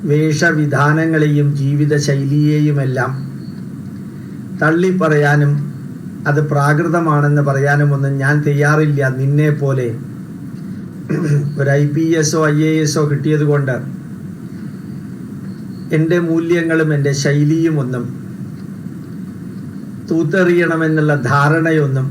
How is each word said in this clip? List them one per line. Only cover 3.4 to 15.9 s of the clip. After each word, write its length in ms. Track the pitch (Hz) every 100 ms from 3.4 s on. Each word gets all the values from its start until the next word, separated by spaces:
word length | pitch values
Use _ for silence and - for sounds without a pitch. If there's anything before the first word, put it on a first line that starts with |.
| - - - - - - - - - - - -
തള്ളിപ്പറയാനും 920 | 151 165 185 180 160 151 147 147 143 143 143 - - - - - 147
അത് 120 | 147 151
പ്രാകൃതമാണെന്ന് 920 | 143 143 147 170 170 165 147 143 147 139
പറയാനും 420 | 135 139 143 147 139
ഒന്നും 180 | 139 139
ഞാൻ 120 | 135 151 147
തയ്യാറില്ല. 540 | 143 147 151 151 139 131 127
നിന്നെ 280 | 135 147 151 143
പോലെ 260 | 139 131 120 - - - - - - - - - - - - 156 156 143 - -
ഒരു 100 | 139 143
ഐ 40 | 147 147
പി 100 | 160 165
എസോ 200 | 151 160 156
ഐ 60 | 151 156
എ 20 | 156
എസോ 180 | 151 - 147
കിട്ടിയത് 340 | 139 156 151 147
കൊണ്ട് 260 | 143 131 117 - - - - - - - - - - - - - - - - - - - - -